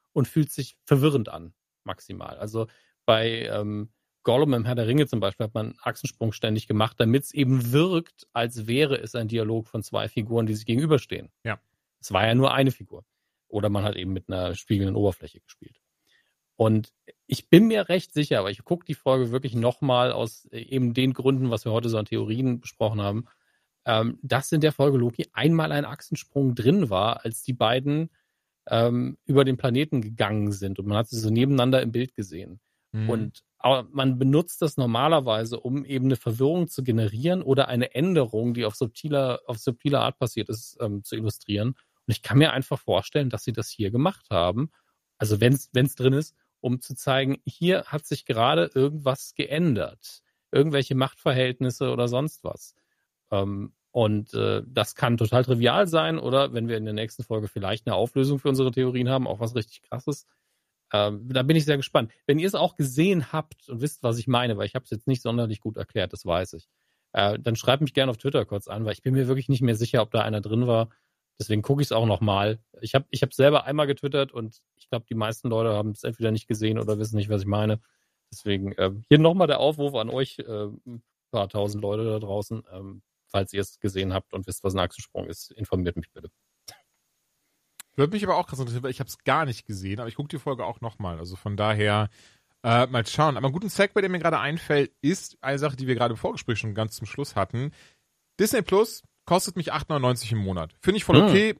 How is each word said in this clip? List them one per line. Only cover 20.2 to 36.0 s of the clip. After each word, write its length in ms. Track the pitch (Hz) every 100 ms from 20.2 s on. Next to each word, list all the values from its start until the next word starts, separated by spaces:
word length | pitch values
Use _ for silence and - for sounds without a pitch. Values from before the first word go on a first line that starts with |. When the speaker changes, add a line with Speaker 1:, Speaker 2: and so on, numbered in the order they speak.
| 113 - -
Speaker 1:
äh, 100 | 117
eben 340 | 117 131 123
den 180 | 120 131
Gründen, 380 | 127 131 135 131
was 140 | 113
wir 80 | -
heute 160 | 110 117
so 100 | 113
an 60 |
Theorien 560 | 104 113 107 113 131 120
besprochen 400 | - - 110 104
haben, 240 | 101 107 120 _ _ _ _ _ -
ähm, 320 | 110 113 -
dass 300 | 139 123 -
in 80 | 165
der 120 | 151
Folge 260 | - 143 135
Loki 300 | 120 - -
einmal 400 | - 139 165 156
ein 140 | 147 147
Achsensprung 680 | 147 - 156 - 143 135
drin 360 | 120 117 196 143
war, 340 | 92 107 120
als 180 | 117 117
die 120 | -
beiden, 560 | 123 110 127 139 147 165 - _ _ _ _ -
ähm, 500 | 113 117 120 127 143
über 200 | - 139
den 120 | 135 127
Planeten 460 | 131 123 151 139
gegangen 500 | 104 113 104 107 104
sind. 260 | 98 98 98
Und 80 | 98
man 120 | 104
hat 100 | 117
sie 100 | 117
so 120 | 107
nebeneinander 500 | 113 135 135 123 131
im 120 | 123
Bild 220 | 120 127
gesehen. 460 | - 98 82 98 101 _ _ _
Speaker 2:
Mhm. 180 | 110 110
Speaker 1:
Und, 340 | 117 107 - _ _
aber 280 | 123 135 117
man 260 | 143 135 127
benutzt 440 | 131 147 175 -
das 160 | 165 -
normalerweise, 800 | 123 113 147 160 127 110 113 117
um 240 | 123 139
eben 220 | 139 135